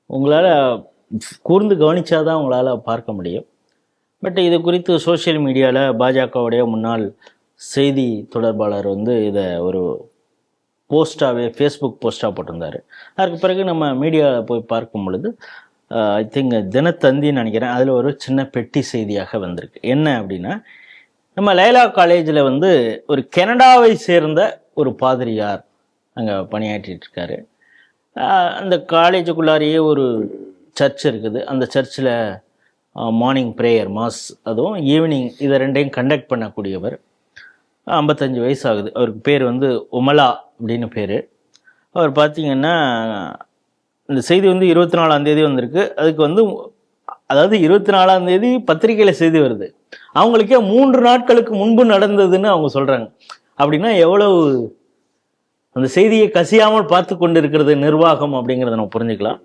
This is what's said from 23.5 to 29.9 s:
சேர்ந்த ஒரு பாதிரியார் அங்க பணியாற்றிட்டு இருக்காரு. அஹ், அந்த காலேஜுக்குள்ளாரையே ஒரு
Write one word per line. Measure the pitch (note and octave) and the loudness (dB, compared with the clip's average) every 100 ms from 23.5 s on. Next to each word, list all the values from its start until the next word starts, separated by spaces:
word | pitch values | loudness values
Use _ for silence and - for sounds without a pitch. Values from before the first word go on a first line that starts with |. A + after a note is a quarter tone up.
| B3 B3+ B3 A3+ | 6 6 8 6
சேர்ந்த | F#3 - F3 D#3 D#3 G#3 - _ | 2 2 2 2 0 -2 -4 _
ஒரு | - C3+ | -4 -4
பாதிரியார் | - C3 B2+ A#2 G#2+ G#2 G2 _ _ _ _ _ | 0 -2 -2 -2 -4 -4 -6 _ _ _ _ _
அங்க | B2 A2 | -8 -6
பணியாற்றிட்டு | G2 F2+ G#2+ G#2+ G#2 G2+ E2 - | -4 -6 -6 -6 -8 -10 -16 -14
இருக்காரு. | F2+ F2 - - _ _ _ _ _ _ | -12 -10 -12 -16 _ _ _ _ _ _
அஹ், | - - F#3+ F3 | -8 -2 0 -2
அந்த | - G3 E3+ | -4 -4 -4
காலேஜுக்குள்ளாரையே | - E3 F3 F#3 E3+ D#3+ D#3 D#3 D3+ D#3+ | 0 2 2 2 -2 -2 0 2 2 0
ஒரு | D#3 | 0